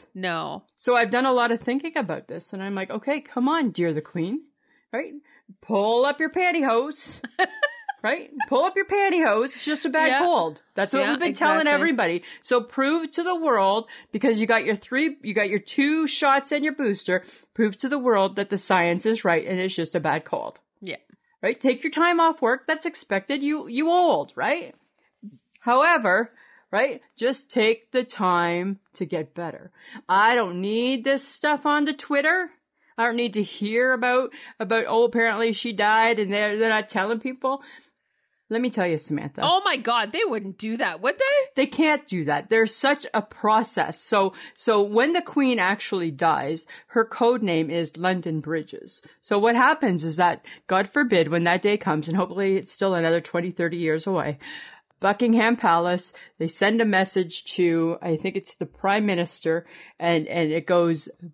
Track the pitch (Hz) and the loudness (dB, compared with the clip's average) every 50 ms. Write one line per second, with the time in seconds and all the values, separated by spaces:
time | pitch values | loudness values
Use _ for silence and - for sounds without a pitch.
0 | - _ - 185 185 180 170 160 160 147 147 196 _ _ _ - - 247 247 240 | -20 _ -12 -8 -6 -4 -4 -4 -4 -6 -10 -12 _ _ _ -6 0 2 2 2
1 | 233 196 240 247 262 269 254 247 240 233 233 233 - 247 254 277 330 330 330 311 | 2 2 0 0 2 2 2 2 2 0 0 -2 -2 -4 -4 -4 -4 -4 -4 -4
2 | 226 165 156 - - - - 170 - - 202 190 190 196 202 190 190 - - 214 | -4 -4 -6 -8 -8 -12 -14 -14 -12 -12 -12 -10 -8 -6 -6 -6 -6 -6 -8 -6
3 | - 277 294 285 - - - 247 247 277 320 330 285 214 - - 170 165 151 151 | -4 -4 -4 -4 -4 -8 -4 -2 0 0 2 0 0 -2 -2 0 -2 0 -2 -4
4 | 151 - - 175 160 185 247 320 - _ _ _ _ _ _ _ _ - - 247 | -6 -6 -6 -6 -4 -4 -6 -8 -10 _ _ _ _ _ _ _ _ -8 -8 -8
5 | 320 - 285 294 _ _ _ _ _ _ 196 _ _ - 220 196 202 220 233 240 | -8 -8 -12 -18 _ _ _ _ _ _ -20 _ _ -4 -2 0 2 2 2 2
6 | 262 285 277 285 320 311 - 359 359 359 330 339 269 262 226 233 269 302 294 - | 2 2 0 -2 -4 -2 0 0 0 0 0 0 0 2 2 0 0 -2 -8 -12
7 | - - - - - - - - 370 359 - - - 571 - - - - - - | -14 -18 -18 -16 -16 -12 -4 -2 -4 -2 -2 -4 -4 -4 -4 -8 -12 -12 -10 -4
8 | - 214 285 349 - - 294 277 - - 262 254 330 381 370 392 392 392 392 403 | -2 -4 -4 -4 -6 -12 -8 -8 -4 0 2 2 2 2 0 -2 -2 0 2 2
9 | 392 392 330 339 320 233 208 220 247 269 - - - 302 302 294 - 302 254 311 | 2 2 2 2 2 4 2 2 0 -2 -4 -8 -4 -4 -4 -2 -2 -2 2 2
10 | 320 302 254 277 349 349 339 233 165 160 147 - _ _ - 190 202 196 269 269 | 2 4 4 2 2 2 2 2 2 0 -4 -10 _ _ -4 -4 -2 0 0 0
11 | 294 - 294 - 349 349 - - 320 302 311 320 311 294 294 285 311 330 277 240 | 0 0 0 0 -2 -2 -2 0 2 2 2 2 2 2 2 2 2 0 0 0
12 | 202 165 170 180 - - - - - - 254 240 233 247 - 269 269 277 311 339 | 0 -2 -2 -4 -8 -10 -20 -14 -4 0 0 0 0 -2 -2 0 0 2 0 0
13 | 320 320 - 339 339 359 359 330 320 302 240 208 196 190 202 220 226 - - - | -2 -4 -6 -4 -2 -2 -2 0 0 2 2 4 4 2 2 0 -2 -6 -18 -20
14 | - _ - 202 - 285 226 214 220 214 226 220 - - 208 208 - - 247 269 | -18 _ -6 0 2 2 2 2 2 2 2 2 2 -2 -4 -4 -6 -4 -2 0
15 | 311 320 294 _ - 208 185 214 208 196 208 196 - - - 277 277 294 311 320 | 0 -2 -4 _ -10 -4 -2 0 0 0 -2 -4 -4 -4 0 0 2 2 2 0
16 | 320 294 - - 302 277 269 277 277 - 302 294 285 311 285 302 277 214 202 - | 0 -2 -2 0 2 2 2 2 2 0 -4 -2 -2 -2 -4 -2 -2 -2 -2 -2
17 | - - 180 180 - - - - _ _ - - 202 214 196 - - 247 294 285 | -2 -2 -2 -2 -2 -8 -20 -20 _ _ -2 0 0 0 0 -4 -4 -4 -4 0
18 | 247 254 220 196 190 196 196 202 202 - - 190 - - 190 180 170 170 175 190 | 2 2 2 4 2 0 0 -4 -4 -4 -4 -6 0 2 2 2 4 2 0 0
19 | - 220 226 220 - 180 170 160 - 135 185 180 185 190 185 - 165 160 - 165 | 0 -2 -2 0 0 0 0 0 0 -2 -4 -2 -2 -4 -4 -4 -6 -4 -4 -4
20 | 143 156 139 156 - - - - - - - - _ _ _ _ 202 180 - - | -2 -2 -2 -2 -4 -6 -6 -6 -6 -8 -12 -16 _ _ _ _ -14 -14 -14 -14
21 | _ _ - _ _ _ _ - - 208 254 - - 262 254 254 - 311 - 302 | _ _ -20 _ _ _ _ -6 -4 -4 -4 0 0 0 0 0 -4 -6 0 2
22 | 339 349 349 339 330 330 320 - 254 226 254 269 - - 311 311 - 339 339 - | 2 2 4 4 4 2 2 2 0 0 0 0 -2 -4 -4 -4 -4 -10 -10 -10
23 | - - 202 190 196 - 277 269 277 294 302 302 - - 233 262 311 330 339 359 | -8 -4 -4 -4 -2 -4 -6 -4 -2 -2 -4 -4 -6 -6 -4 -2 0 2 4 4
24 | 359 330 208 151 143 - - - 147 226 294 339 185 131 - _ _ _ _ _ | 4 4 2 2 -2 -6 -6 -4 -2 -2 -2 -2 -6 -14 -18 _ _ _ _ _
25 | _ _ _ _ - 208 - - _ _ _ _ - 240 247 262 302 339 339 294 | _ _ _ _ -20 -20 -20 -20 _ _ _ _ 0 2 4 4 6 4 4 4
26 | 226 185 185 214 233 - _ _ - _ _ _ _ - 180 208 254 - - - | 2 2 2 2 0 -2 _ _ -20 _ _ _ _ -4 -2 0 0 0 -2 -6
27 | _ _ _ - 220 254 262 - - - - 247 214 220 226 220 _ _ - 254 | _ _ _ -4 -2 -2 -2 -2 -8 -4 0 2 2 2 2 0 _ _ -2 -2
28 | 247 - - - 196 185 175 175 175 170 170 175 180 196 196 196 _ _ _ - | -2 -2 -6 -2 0 2 2 2 2 2 0 -2 -2 -4 -6 -8 _ _ _ -10
29 | 185 - 180 156 151 143 - 175 170 156 - - - 185 _ _ - - - 208 | -8 -6 -4 -6 -6 -8 -10 -10 -10 -10 -10 -12 -18 -20 _ _ -20 -20 -20 -14
30 | - - 185 196 214 226 247 240 220 180 175 180 190 202 220 233 240 254 269 240 | -2 2 4 4 6 6 4 2 0 -2 -4 -6 -4 -2 -2 0 0 0 -2 -2
31 | 233 269 277 269 277 - - - - 302 302 285 294 302 294 302 294 311 294 - | 0 -2 -2 -2 -4 -10 -12 -4 -2 -2 -2 0 0 0 0 0 0 -2 -4 -6
32 | - - 294 285 285 311 349 370 359 - _ _ _ _ _ _ _ _ - - | -6 -2 -2 0 2 2 0 0 -2 -6 _ _ _ _ _ _ _ _ -4 -2
33 | 226 240 226 240 240 226 - 214 202 - - - 208 208 226 240 254 262 254 233 | -2 0 0 0 -2 -2 -2 -2 -4 -4 -4 -6 -6 -2 0 2 2 2 2 2
34 | 240 247 247 254 262 247 - - - - - - 220 185 226 226 - - 220 226 | 0 2 2 2 0 -2 -8 -14 -20 -18 -10 -8 -4 0 0 0 0 2 2 2
35 | 240 233 240 240 233 226 208 214 226 226 220 - - 240 214 190 208 208 220 226 | 2 4 2 2 2 2 2 0 0 0 -2 -2 -4 -6 -2 0 2 4 4 4
36 | 226 233 233 214 208 185 202 208 208 208 208 214 226 226 220 214 214 - - 196 | 4 4 2 0 0 -2 0 0 0 0 0 0 2 2 2 0 -2 -2 -2 -2
37 | 190 214 233 226 226 254 254 254 - 262 269 269 - - - - _ _ _ _ | -2 -2 -2 -4 -6 -8 -8 -4 -2 -2 -2 -4 -8 -18 -20 -20 _ _ _ _
38 | _ _ _ _ _ _ _ _ _ - 220 233 247 247 - 220 180 175 160 151 | _ _ _ _ _ _ _ _ _ -6 -4 -2 -2 -2 0 0 0 0 0 -4
39 | - - - - - - - - - 302 359 392 403 392 311 - 202 233 240 233 | -4 -4 -6 -6 -6 -8 -6 -2 0 2 2 2 2 0 -2 -2 -2 -2 0 0
40 | 214 220 254 349 453 359 240 214 202 196 180 - 208 220 226 233 262 185 165 160 | -2 -2 -2 -2 -2 -2 -2 -4 -6 -8 -12 -10 -8 -6 -4 -2 -2 -4 -4 -2
41 | 196 269 359 - 539 539 571 571 523 554 - 262 277 - - - 320 311 302 285 | -2 -2 0 2 0 2 2 2 0 0 0 0 0 0 2 0 2 2 2 0
42 | - - 190 175 151 147 147 143 - - 220 226 226 220 - - - 269 285 285 | -2 -6 -6 -4 -2 0 -2 -2 0 2 2 2 2 2 0 -2 0 0 0 0
43 | - - - 220 202 - - - - 208 220 226 233 - - 185 151 - - - | -4 -4 -4 -4 -4 -4 -12 -2 0 2 2 2 2 0 -2 -4 -4 -4 -4 -10
44 | - - 220 202 190 185 - - - - - - - 240 220 208 202 208 208 233 | -4 0 2 2 2 2 -2 -6 -20 -20 -16 -4 0 2 4 4 4 4 4 2
45 | 262 302 339 349 349 - - 294 277 254 247 220 180 185 202 202 - - 208 185 | 2 4 2 0 -2 -2 0 2 2 2 2 2 2 0 0 -2 -4 -6 -4 -2
46 | 170 165 143 135 180 165 151 139 131 143 160 160 - - - - - _ - 240 | -2 -4 -2 0 2 2 2 2 -2 -4 -6 -8 -8 -16 -20 -20 -14 _ 0 0
47 | 226 226 - - 240 233 254 233 214 185 170 160 160 139 165 170 165 151 - 160 | 0 0 0 2 4 4 4 2 2 0 2 0 0 0 -2 -2 -4 -4 -6 -2
48 | 175 185 185 180 160 170 156 156 147 147 165 160 156 - - - - - - - | -2 0 0 0 -2 -4 -4 -4 -4 -4 -4 -6 -6 -8 -14 -16 -16 -16 -18 -20
49 | - - _ _ _ - 208 202 208 233 233 240 247 277 311 311 285 208 180 160 | -20 -20 _ _ _ -2 0 2 4 4 4 6 6 4 4 4 2 0 0 0
50 | 156 165 151 160 180 160 - - _ - - - _ - 185 190 202 - - 294 | -2 -4 0 2 2 2 2 0 _ -20 -20 -18 _ -2 0 0 0 0 0 0
51 | 285 240 214 170 165 - 165 170 170 170 180 180 - 208 208 208 - 190 156 156 | 2 4 4 4 4 2 2 0 2 2 2 2 2 0 0 0 0 0 -2 -2
52 | 147 165 165 190 180 185 175 190 196 196 190 190 185 - - - 196 196 185 170 | -2 -2 -2 -2 -2 -2 -2 -2 0 0 0 0 -2 -6 -6 -2 0 0 2 2
53 | 165 165 170 170 165 - - 175 175 180 175 - 170 165 170 170 170 160 156 160 | 2 2 2 0 0 -2 -4 -4 -4 -4 -4 -2 -2 -2 -2 -2 0 0 0 0
54 | 160 196 185 160 - 147 139 - - - - - - - - - _ _ _ - | -2 -2 -2 -2 -2 -2 -6 -8 -12 -16 -16 -16 -18 -20 -20 -20 _ _ _ -2
55 | - 196 202 - 247 233 226 233 214 226 240 - - 185 165 170 170 175 180 180 | 0 0 2 2 2 4 4 4 4 2 2 2 2 4 4 4 2 2 -2 -2
56 | - - - - - - _ - 160 165 - - 196 208 220 226 226 214 196 190 | -4 -10 -16 -18 -20 -20 _ -6 -6 -6 -2 0 2 2 2 2 2 2 2 2
57 | 190 190 - 190 180 165 - - - - - - 175 170 165 165 165 165 170 - | 0 2 0 -2 -2 -2 -4 -10 -10 -8 -2 2 2 2 4 2 0 0 -2 -4
58 | - 175 160 151 - 165 - 190 - - - - 170 - _ - - 196 196 214 | -4 -4 -4 -2 -4 -6 -6 -6 -10 -10 -10 -10 -12 -12 _ -4 0 0 2 2
59 | 214 208 185 175 175 170 - - - 160 160 170 170 - - - - - _ - | 2 0 0 0 -2 -4 -6 -6 -2 -2 -2 -2 -4 -10 -20 -20 -20 -20 _ -4
60 | 170 170 170 160 156 - - 175 160 151 156 165 156 - 180 175 170 170 165 151 | 0 2 2 2 0 -2 -2 -2 0 0 0 -2 0 2 2 4 4 2 0 -2
61 | - - - - 175 165 | -6 -14 -18 -18 -18 -20